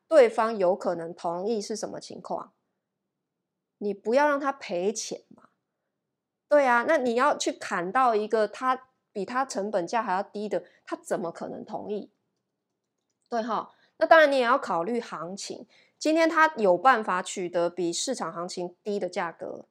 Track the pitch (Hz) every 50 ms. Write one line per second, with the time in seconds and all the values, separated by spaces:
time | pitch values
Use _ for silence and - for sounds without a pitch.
0 | _ - 320 311 247 226 226 - 226 226 233 208 185 175 190 185 - 196 175 170
1 | 165 165 175 - - 175 170 175 185 208 233 208 202 - 226 208 - - - 147
2 | - - - - 180 - 180 - - - _ _ _ _ _ _ _ _ _ _
3 | _ _ _ _ _ _ _ _ _ _ _ _ _ _ _ - - 208 190 196
4 | - 214 233 269 294 294 285 277 302 269 269 - - - 202 175 180 202 220 -
5 | - - 185 - _ _ - _ _ _ _ _ _ _ _ _ _ _ _ _
6 | _ _ _ _ _ _ _ _ _ - 294 294 277 254 240 240 233 - 320 311
7 | 247 254 226 240 262 294 - - - 339 285 - - - 214 190 170 180 202 262
8 | 269 247 226 208 208 208 214 220 214 208 - - 262 262 254 254 - _ _ _
9 | _ _ - 208 190 214 247 254 269 262 - 233 190 214 220 196 170 170 - 233
10 | - 202 180 185 202 - - 202 214 208 196 170 - - _ _ _ - 339 -
11 | - - 196 160 - 165 165 - - - - - 180 180 - - - 190 208 202
12 | - - _ _ _ _ _ _ _ _ _ _ _ _ _ _ _ _ _ _
13 | _ _ _ _ _ - 240 233 220 240 214 180 165 - _ _ _ _ _ -
14 | 311 320 339 330 311 285 277 269 247 233 254 277 - - 190 165 170 202 240 233
15 | - - 190 160 156 170 190 202 - - - - - - _ _ _ _ _ -
16 | - 302 311 330 330 320 330 320 311 311 311 320 320 285 269 262 - 262 262 220
17 | 220 214 185 180 190 - - 208 185 175 175 175 170 175 170 - 180 170 170 -
18 | - - 254 240 196 165 165 170 175 180 - 185 175 175 180 _ - 214 202 202
19 | 180 180 180 202 180 165 170 - - 78 - - - _